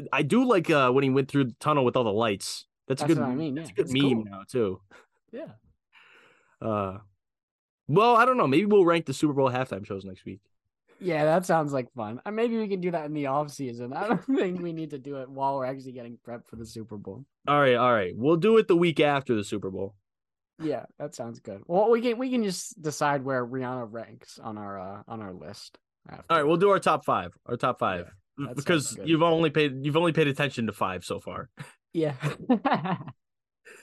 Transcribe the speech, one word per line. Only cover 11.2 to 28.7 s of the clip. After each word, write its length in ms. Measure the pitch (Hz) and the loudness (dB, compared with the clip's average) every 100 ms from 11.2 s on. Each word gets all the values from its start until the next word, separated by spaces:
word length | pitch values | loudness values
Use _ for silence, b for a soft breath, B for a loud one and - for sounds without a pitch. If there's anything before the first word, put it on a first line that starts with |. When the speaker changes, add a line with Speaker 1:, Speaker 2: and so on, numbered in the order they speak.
| 151 | 2
Speaker 2:
that 180 | 175 | 2
sounds 300 | 180 165 147 | 2 0 0
like 180 | 139 120 | -4 -6
fun. 300 | 123 107 120 | -8 -10 -8
Uh, 60 | 208 | -8
maybe 260 | 214 240 226 | -2 -2 -2
we 80 | 214 | -4
can 120 | 190 | -4
do 100 | 180 | -4
that 120 | 170 | -4
in 80 | 151 | -6
the 140 | 151 139 | -4 -2
off 240 | 139 147 | -2 -4
season. 420 | 139 131 120 123 | -8 -10 -8 -10
I 160 | 147 208 | -6 -4
don't 160 | 185 | -4
<laughs> 140 | 262 269 | -2 -2
think 240 | 190 180 | -2 -4
we 100 | 175 | -8
need 180 | 160 156 | -8 -10
to 80 | 143 | -12
do 180 | 139 139 | -12 -12
it 100 | 131 | -12
while 280 | 135 139 139 | -4 -2 -2
we're 100 | 127 | -4
actually 260 | 135 131 | -6 -12
getting 260 | 123 120 117 117 | -14 -14 -16 -14
prepped 200 | 117 - | -16 -14
for 80 | 113 | -14
the 80 | |
Super 320 | 113 113 107 107 | -12 -12 -12 -12
Bowl. 300 | 98 98 139 _ - | -12 -14 -18 _ 0
Speaker 1:
All 140 | 147 | 4
right, 140 | 135 | 6
all 180 | 120 123 | 6 4
right. 220 | 113 90 98 | 4 0 0
We'll 200 | 139 165 | 2 4
do 180 | 214 226 | 6 4
it 120 | 214 | 6
the 80 | 175 | 4
week 220 | 175 151 | 4 4
after 340 | 147 143 - 110 | 2 2 0 -2
the 80 | |
Super 260 | 98 104 95 | 0 -6 -6
Bowl. 240 | 95 98 - _ _ _ _ _ - | -6 -8 -12 _ _ _ _ _ -8
Speaker 2:
Yeah, 280 | 156 120 - - | -4 -4 -8 -12
that 160 | 147 | -12
sounds 240 | - 117 117 | -10 -12 -12
good. 200 | 113 98 - | -14 -14 -2
Well, 240 | 180 214 | 2 4
we 100 | 233 | 4
can, 160 | 240 226 | 2 0
we 140 | 262 | 0
can 120 | 247 | 0
just 380 | 208 180 - - | 0 -4 -10 -6
decide 420 | 151 - 147 143 | -6 0 0 0
where 240 | 131 131 120 | 0 -4 -2
Rihanna 420 | 131 127 127 113 | -6 -6 -6 -8
ranks 460 | 113 104 117 - - | -12 -14 -18 -20 -16
on 180 | 117 107 | -12 -10
our, 240 | 101 98 | -10 -10
uh, 220 | 92 104 107 | -10 -14 -12
on 140 | 113 | -12
our 140 | 101 | -12
list 440 | 90 78 104 - - _ _ - | -12 -14 -16 -20 -20 _ _ -20
after. 160 | - - | -18 0
Speaker 1:
All 80 | 165 | 2
right, 80 | 147 | 4
we'll 100 | 170 | 4
do 140 | 202 | 6
our 100 | 190 | 4
top 240 | 185 156 | 4 0
five. 320 | - 110 90 - | 0 -2 -2 -12
Our 140 | - 123 | -10 -2
top 200 | 131 120 | -2 0
five. 320 | 110 90 87 - _ - | -2 -2 -8 -18 _ -12
Speaker 2:
Yeah, 80 | 135 | -8
that 100 | 135 | -4
Speaker 1:
Because 300 | 143 | 0